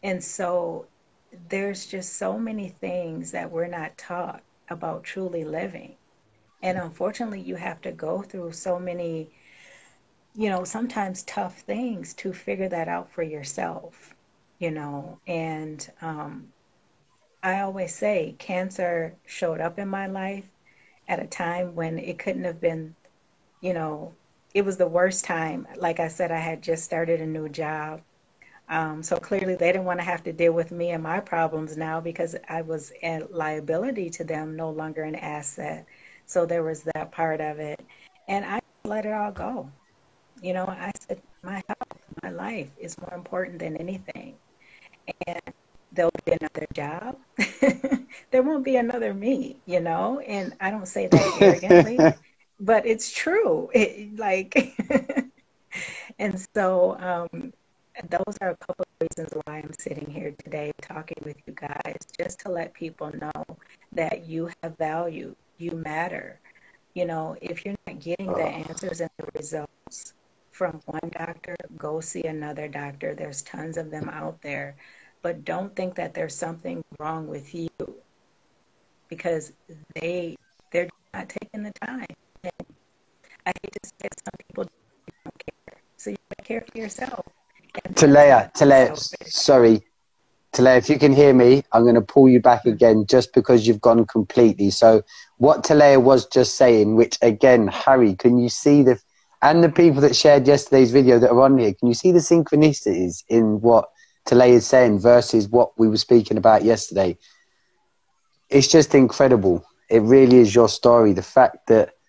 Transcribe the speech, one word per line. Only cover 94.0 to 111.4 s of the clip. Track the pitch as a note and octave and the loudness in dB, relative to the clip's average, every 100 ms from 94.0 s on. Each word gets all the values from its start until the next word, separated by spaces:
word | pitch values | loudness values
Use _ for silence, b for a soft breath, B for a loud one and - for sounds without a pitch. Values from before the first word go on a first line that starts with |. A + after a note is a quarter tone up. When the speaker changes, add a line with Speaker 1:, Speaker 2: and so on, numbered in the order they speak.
| A2 | 2
Speaker 2:
completely. | - G2+ - A#2 F#2+ G2+ | -2 -2 4 4 4 -2
So | - A2+ A2 - b b _ | 4 6 6 2 b b _
what | C3 D3+ | 2 2
Talea | - D3+ D3 C3+ | 2 6 8 8
was | B2+ C3+ - | 6 4 4
just | C3 B2 - | 0 0 4
saying, | C3 A2+ G#2+ A2 | 4 6 4 4
which | A#2 - | 2 2
again, | A#2+ G#2 C3+ B2 G#2 | 0 4 6 6 4
Harry, | - - C3 A2+ | -2 2 4 4
can | F#2+ B2 B2 | 4 2 2
you | A#2+ | 0
see | - D3 D3 | 0 4 6
the, | B2+ A#2+ _ _ _ _ | 6 2 _ _ _ _
and | - E3 | 2 6
the | E3+ | 4
people | D#3+ E3+ C#3 | 6 4 6
that | C#3+ C3 | 4 4
shared | D#3 C#3+ C3 | 6 6 6
yesterday's | C#3+ - C3+ B2 | 4 6 6 6
video | B2+ C3 A#2 | 6 6 6
that | A#2+ | 6
are | A#2+ | 6
on | C3+ C3+ | 6 6
here, | A2+ | 2
can | F#2+ B2 | 2 0
you | |
see | A#2+ F#3 | 2 4
the | F3 | 4
synchronicities | - E3+ D3 D3 D#3 C#3 - F2+ F#2 E2+ - | 4 2 4 4 4 2 -2 -2 -2 -6 0
in | A#2 A2+ G#2+ | 2 2 2
what | A2+ A2+ - _ _ _ - | 4 4 4 _ _ _ 2
Talea | A#2+ B2 | 6 8
is | A#2+ - | 6 6
saying | C3+ B2 G#2 | 4 6 4
versus | A2+ A#2+ - A2+ G2+ | 6 6 4 0 2
what | A#2+ A#2 - | 2 2 2
we | A2+ | 2
were | G#2+ | 2
speaking | - A#2+ G#2 G#2+ | 4 4 4 2
about | G#2+ A2 | 6 6
yesterday? | G#2+ A2 - F#2+ F#2 E2+ _ _ _ _ _ _ _ _ _ _ _ _ _ | 4 0 0 -2 -2 -2 _ _ _ _ _ _ _ _ _ _ _ _ _
It's | C#3 C3+ | 2 6
just | E3 D3 | 4 6
incredible. | C#3+ B2+ - C3+ B2 G2 E2+ - _ _ | 6 4 4 4 4 4 0 -4 _ _
It | A2+ | 2
really | G#2+ C3+ C3 B2+ | 6 8 10 8
is | A2 | 8
your | A2 A2+ | 6 4
story. | - A#2+ A#2+ A2 | 4 4 6 6
The | F#2 | 2
fact | F#2 - | 0 4